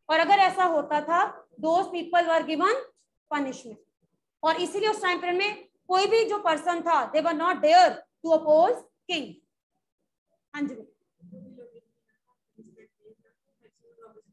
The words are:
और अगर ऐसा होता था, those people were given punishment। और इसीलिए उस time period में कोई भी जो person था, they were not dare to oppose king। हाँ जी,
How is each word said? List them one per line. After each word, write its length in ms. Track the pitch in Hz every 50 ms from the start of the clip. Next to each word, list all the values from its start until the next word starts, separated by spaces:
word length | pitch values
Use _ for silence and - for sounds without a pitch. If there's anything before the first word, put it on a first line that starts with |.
| _ -
और 80 | 311 320
अगर 160 | 339 320 403
ऐसा 300 | 403 381 370 370 381 370
होता 360 | 359 330 302 285 - 302 302
था, 460 | 294 302 330 349 403 415 - - - _ _ - 214
those 220 | 320 330 359 381
people 380 | 381 370 339 330 330 339 349 349 330
were 180 | 330 320 294
given 280 | 277 311 294 339 392 453 539 - - _ _ _ _ _ _ _ _ 302
punishment। 440 | 294 277 262 254 - - 233 214 - _ _ _ _ _ _ _ _ _ _ _ _ -
और 140 | 311 320
इसीलिए 320 | 330 359 349 - 403 403 427
उस 140 | 427 - 403
time 180 | 359 359 320
period 180 | 349 349 359 359
में 300 | 392 415 415 - - - _ _ _ -
कोई 180 | 370 370 392
भी 180 | 403 453 453 453
जो 140 | - 415 415
person 420 | 415 349 320 294 302 349 349 339
था, 320 | - 339 330 294 247 220 -
they 140 | 311 294
were 140 | 330 330 302
not 160 | 330 349 370
dare 340 | 247 202 302 330 359 359 302 220 - - _ _ _ -
to 60 | 330 320
oppose 440 | 311 320 302 302 311 339 415 494 - - _ _ _ _ -
king। 220 | 359 320 254 202 170 - _ _ _ _ _ _ _ _ _ _ _ _ _ _ _ _ _ _ _ _ _ _ -
हाँ 80 | 294 285
जी, 120 | - 262 220 214 - _ _ _ _ _ _ 175 - - 523 - - 508 494 480 480 466 466 - _ _ _ _ _ _ _ _ _ _ _ _ _ _ - - - 440 440 440 440 _ _ 415 427 440 _ _ 453 466 _ _ _ _ _ 466 440 _ _ 466 466 466 466 453 440 440 427 427 _